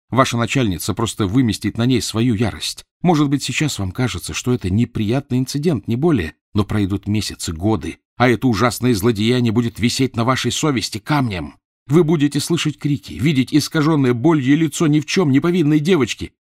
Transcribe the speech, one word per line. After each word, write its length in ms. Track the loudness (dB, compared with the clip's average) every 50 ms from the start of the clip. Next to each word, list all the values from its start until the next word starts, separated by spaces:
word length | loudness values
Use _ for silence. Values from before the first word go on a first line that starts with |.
| _ -4
Ваша 260 | 0 2 2 2 2 -2
начальница 580 | -2 -2 0 0 0 0 -2 -4 -4 -6 -4
просто 320 | -2 -2 -4 -2 -2 -4 0
выместит 500 | 2 2 2 2 0 -2 -4 -6 -4 -2
на 80 | 0
ней 160 | 0 0 0
свою 320 | -2 -4 -2 -2 0 0 0
ярость. 520 | 0 -2 -4 -4 -6 -10 -10 -10 -12 -16 _ _ _ 0
Может 260 | 2 2 4 2 0
быть, 140 | 0 -2 -4
сейчас 340 | -4 -4 -2 -2 -4 -4 -4
вам 140 | -6 -8
кажется, 420 | -4 -4 -4 -4 -4 -6 -10 -8 -10
что 180 | -6 -2 -2
это 200 | -2 -2 0 0
неприятный 680 | 0 0 0 0 -2 -4 -2 -2 -2 -2 -2 -2 -2 -2
инцидент, 500 | -2 -2 -4 -2 0 0 0 0 -2 -4
не 80 | -4
более, 380 | 0 2 2 2 0 -2 -4 -8 _ _ _ -2
но 80 | -2 -2
пройдут 400 | 0 0 0 0 0 -2 -4 -2
месяцы, 480 | -2 -2 -2 -2 -4 -8 -8 -8 -8 -8
годы, 460 | -2 0 0 0 0 -2 -8 -12 _ _ _ _ 0
а 120 | 2 2
это 180 | 2 2 2 0
ужасное 480 | 2 2 0 0 0 0 0 0 0
злодеяние 560 | 2 2 0 2 2 2 0 2 2 2 0
будет 260 | 0 0 -2 -2 -4 -2
висеть 380 | -2 -2 0 0 -2 -2 -2
на 80 | -2 0
вашей 280 | 0 0 0 -2 -4
совести 460 | -4 -2 -2 0 0 0 -4 -4 -8 -10
камнем. 560 | -6 -2 -2 0 0 -2 -4 -6 -8 -10 -14 _ _ _ _ _ _
Вы 180 | 2 4 4 4
будете 360 | 4 2 2 2 0 0 -2
слышать 400 | -2 -2 -2 -2 -2 -4 -4 -4
крики, 340 | -2 -2 -2 -2 -4 -10 -8
видеть 400 | -2 0 0 2 2 0 2 2
искаженное 640 | 0 0 2 0 0 2 2 2 2 2 2 2
болью 420 | 2 2 2 2 2 4 2 2 4
лицо 300 | 2 0 0 0 0 2
ни 140 | 2 2
в 40 | 0
чем 240 | 0 0 0 2 4
не 100 | 2 2
повинной 400 | 2 2 0 2 2 4 2 2
девочки. 540 | 4 4 2 2 2 0 -2 -8 -10 -14 _ _ _